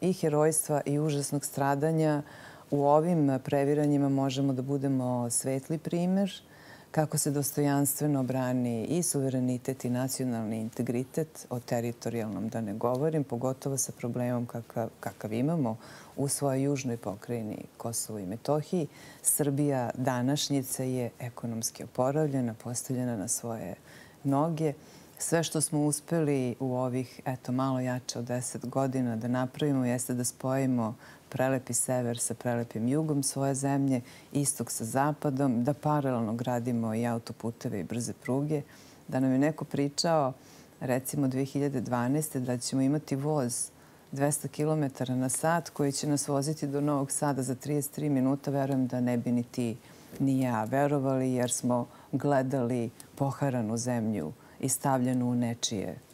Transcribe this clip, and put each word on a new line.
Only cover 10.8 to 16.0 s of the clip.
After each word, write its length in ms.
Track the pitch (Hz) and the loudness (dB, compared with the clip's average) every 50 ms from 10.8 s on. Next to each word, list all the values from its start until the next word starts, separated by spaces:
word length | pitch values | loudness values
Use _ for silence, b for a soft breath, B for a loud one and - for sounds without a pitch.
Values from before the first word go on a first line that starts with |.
| 120 120 117 120 131 - - - 156 156 - - - - | -2 0 0 -2 -2 -2 -2 -2 -2 -2 -6 -18 -10 -6
o 100 | 123 123 | -6 -6
teritorijalnom 880 | - - 123 117 117 117 113 - - 120 117 117 107 110 101 92 104 113 | -4 -2 -2 0 0 -2 -4 -4 -6 -4 -2 -2 -4 -4 -4 -4 -4 -4
da 120 | 110 120 | -4 -4
ne 120 | 113 104 101 | -4 -4 -4
govorim, 500 | 110 113 120 127 127 147 160 156 160 139 | -2 0 0 0 2 0 0 0 0 -2
pogotovo 540 | - - 120 127 131 131 - - 143 135 131 | -2 -4 -2 -2 -2 -4 -2 -4 -4 -2 -2
sa 140 | - - | -4 -4
problemom 540 | - - - 120 113 123 123 123 123 120 123 | -6 -6 -6 -4 -2 -2 0 0 0 -2 -2
kakav, 440 | 120 - 117 113 - - 120 113 110 - - | -4 -6 -10 -10 -6 -4 -4 -4 -4 -6 -8
kakav 340 | - 123 - - - 104 107 | -10 -10 -8 -6 -8 -4 -2
imamo 440 | 113 123 147 175 165 139 113 110 B B B B B | 0 0 2 2 2 0 0 -2 B B B B B